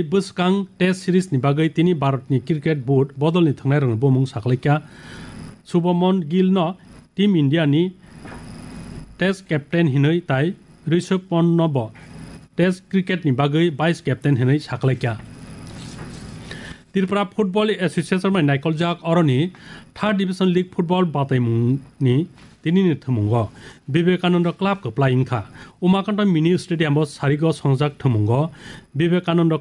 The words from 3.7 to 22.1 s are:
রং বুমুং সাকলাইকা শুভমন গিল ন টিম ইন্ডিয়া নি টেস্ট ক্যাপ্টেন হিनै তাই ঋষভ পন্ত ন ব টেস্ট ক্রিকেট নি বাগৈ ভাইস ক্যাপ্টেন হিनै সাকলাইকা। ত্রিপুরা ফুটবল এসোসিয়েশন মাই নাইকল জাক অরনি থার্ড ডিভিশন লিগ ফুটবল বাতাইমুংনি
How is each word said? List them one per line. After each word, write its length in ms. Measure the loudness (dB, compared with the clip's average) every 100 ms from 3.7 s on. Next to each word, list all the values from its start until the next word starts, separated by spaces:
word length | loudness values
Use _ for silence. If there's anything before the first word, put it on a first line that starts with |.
| 0
রং 80 | 0 0
বুমুং 220 | 2 2 0
সাকলাইকা 420 | -2 -2 0 0 0 -2 -20 -20 -18 -16 -16 -18 -20 -4
শুভমন 460 | 0 2 2 2 2 0
গিল 180 | 2 2 2
ন 40 | 0 -4 -14 -20 -10 0
টিম 140 | 2 4
ইন্ডিয়া 220 | 2 2 2
নি 80 | 2 0 -4 -20 -20 -18 -16 -16 -16 -16 -16 -14 -14 -12 -4
টেস্ট 200 | -2 -2 -2
ক্যাপ্টেন 360 | -4 -2 0 2
হিनै 220 | 4 2 2 0
তাই 160 | 0 -2 -4 -14 -12 -2 -2
ঋষভ 240 | 0 -2 0
পন্ত 200 | 0 2 2
ন 40 | 2
ব 20 | 0 -4 -10 -20 -18 -18 -18 -8 0
টেস্ট 220 | 0 0 -2
ক্রিকেট 300 | -2 -2 -2 0
নি 60 | 0
বাগৈ 260 | 0 2 0 0
ভাইস 200 | -2 -2 -4
ক্যাপ্টেন 280 | -2 0 2
হিनै 160 | 2 0 -2
সাকলাইকা। 440 | -4 -2 -2 -4 -6 -12 -18 -18 -18 -16 -16 -16 -16 -16 -16 -16 -16 -16 -16 -16 -20 _
ত্রিপুরা 300 | -4 0 -2 -2
ফুটবল 360 | -2 -2 0 0 0 -2
এসোসিয়েশন 440 | -2 -2 0 0
মাই 80 | 2 2
নাইকল 240 | 2 0 -2
জাক 160 | -2 -2 0
অরনি 280 | 2 4 2 0 -4 -20 -20 -20 -6
থার্ড 200 | -2 0
ডিভিশন 280 | -2 0 2 2
লিগ 100 | 0
ফুটবল 300 | -4 0 0 0 0
বাতাইমুংনি 1000 | 0 0 0 2 0 0 -4 -2 2